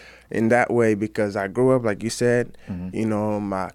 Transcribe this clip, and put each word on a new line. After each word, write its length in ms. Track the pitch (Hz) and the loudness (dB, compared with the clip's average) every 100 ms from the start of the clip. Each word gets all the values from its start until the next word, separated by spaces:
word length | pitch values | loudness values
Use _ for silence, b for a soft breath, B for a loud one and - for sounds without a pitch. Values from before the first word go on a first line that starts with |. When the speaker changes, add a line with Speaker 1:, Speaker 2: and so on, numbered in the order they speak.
| B B B | B B B
Speaker 1:
in 200 | - 113 | 0 2
that 220 | 120 120 | 4 2
way 220 | 120 113 | 2 2
because 420 | 107 107 - 104 101 | 2 -2 -2 -2 -2
I 120 | 98 | -4
grew 240 | 95 127 | 2 4
up, 120 | 131 | 4
like 200 | 117 98 | 2 -2
you 60 | 110 | -4
said, 460 | - 120 120 117 - - | -2 2 2 0 -8 -10
Speaker 2:
Mm-hmm. 260 | 92 92 95 | -8 -8 -4
Speaker 1:
you 100 | 110 | -2
know, 340 | 107 107 104 | 0 -2 -2
my 320 | 104 95 92 | -4 -4 -6